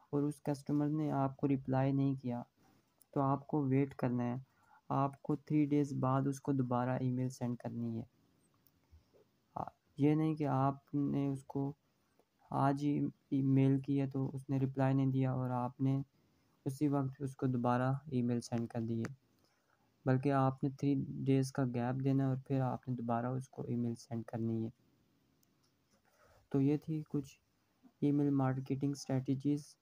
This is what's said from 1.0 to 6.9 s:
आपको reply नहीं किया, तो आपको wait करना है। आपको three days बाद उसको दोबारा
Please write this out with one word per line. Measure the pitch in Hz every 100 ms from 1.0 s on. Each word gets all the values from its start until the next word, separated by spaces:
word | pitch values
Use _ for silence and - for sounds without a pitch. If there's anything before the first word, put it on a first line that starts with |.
| 147
आपको | 139 135 135 143
reply | 135 131 131 135
नहीं | 139 139 135
किया, | 127 120 - _ _ _ _ _ _
तो | 143
आपको | 135 135 139 151
wait | 139 131 139
करना | - 127 123
है। | 120 123 - _ _ - _
आपको | 135 135 135 - 147
three | - 151 143
days | 147 143 135
बाद | 131 135 139
उसको | 135 -
दोबारा | 139 123 123 123